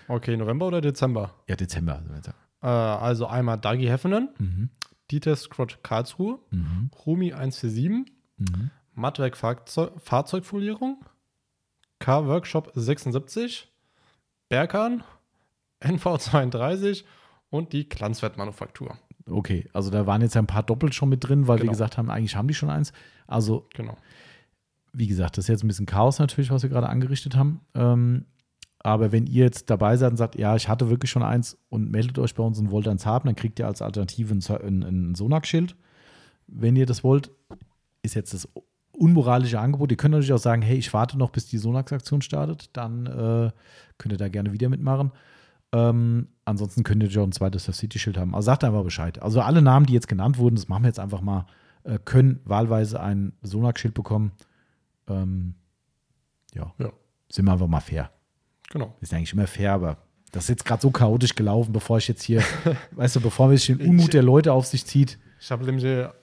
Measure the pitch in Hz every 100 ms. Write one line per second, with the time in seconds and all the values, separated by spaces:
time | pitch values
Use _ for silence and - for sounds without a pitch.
0 | - 120 120 113 110 135 180 170 147 135
1 | 131 113 98 - - 92 90 87 82 71
2 | 80 73 - - _ _ 127 120 110 104
3 | 117 117 120 120 120 110 104 127 120 127
4 | 185 208 277 - 95 90 120 - - _
5 | - 143 156 147 - - 123 - - 113
6 | 123 - 196 269 _ 92 80 90 127 -
7 | 151 175 175 143 131 - 117 110 165 233
8 | 262 _ _ - 95 90 127 - _ -
9 | 127 143 131 - 117 123 - 160 170 -
10 | - 123 - 185 180 202 208 214 262 269
11 | - _ _ _ _ _ _ _ _ -
12 | - 139 143 170 - 160 - 127 117 147
13 | 135 127 - 220 240 233 - _ _ _
14 | _ _ _ _ - 123 165 202 233 240
15 | - _ _ _ _ _ _ _ 139 180
16 | 185 156 - 147 127 123 131 190 202 190
17 | - _ _ _ _ 147 170 143 147 -
18 | 104 110 110 - 101 - - - 123 120
19 | _ - - 104 95 90 - 98 98 104
20 | 101 107 117 113 107 101 - 117 156 -
21 | 139 131 127 143 127 113 113 107 110 -
22 | 113 107 113 101 127 151 147 151 147 -
23 | - _ - 113 107 110 - - 110 113
24 | _ - - - _ _ _ _ _ 123
25 | 104 92 85 - 95 107 110 95 98 95
26 | 123 139 147 - 131 131 131 123 - 120
27 | 127 139 139 127 143 160 - 120 120 120
28 | 120 123 - _ _ _ - _ 107 110
29 | 107 113 127 123 123 - - 101 104 123
30 | 127 117 113 - 104 113 107 117 117 123
31 | 120 123 113 120 120 - _ 110 107 107
32 | 120 131 120 - 113 107 104 104 107 95
33 | 107 123 135 104 110 - 110 101 104 101
34 | 95 - 107 101 95 107 101 95 90 92
35 | 87 90 110 156 - 165 175 - _ _
36 | _ - _ _ _ 113 117 131 127 113
37 | 127 139 139 _ - - - _ _ _
38 | 107 107 - 90 - - - _ _ 285
39 | 165 170 123 123 123 113 120 143 143 120
40 | 147 151 135 120 120 117 110 127 - 107
41 | 117 135 120 117 - 113 110 127 131 139
42 | - 147 - 147 151 151 - 127 113 120
43 | 123 123 113 117 117 - _ - - -
44 | 107 98 101 104 101 104 127 135 139 135
45 | 139 - _ - _ _ _ 117 117 120
46 | 117 117 - _ - 101 101 - 113 104
47 | 104 104 98 - 95 95 - - 110 -
48 | 110 92 90 92 104 135 131 107 92 87
49 | 82 - 104 117 110 165 139 135 139 120
50 | - 92 110 127 120 110 - 95 120 104
51 | 98 98 101 98 90 _ _ _ - 104
52 | - 131 135 131 - 104 117 113 107 110
53 | 101 101 98 - 101 104 120 - 117 -
54 | - 107 104 - _ _ _ _ _ _
55 | - 98 92 92 90 90 _ _ _ _
56 | _ _ _ _ _ - 92 - 120 -
57 | _ _ _ - 98 90 87 78 - 80
58 | 69 _ _ _ _ _ - 151 110 -
59 | - 82 82 95 98 - 101 98 85 73
60 | _ _ _ 90 85 120 - 117 139 -
61 | 110 120 120 - 104 110 113 107 - 113
62 | 113 - - 113 - 156 165 135 - -
63 | 123 123 113 - 135 135 - 135 156 175
64 | 160 151 127 143 156 131 127 127 - 139
65 | 131 - - _ - 123 131 131 127 131
66 | 127 -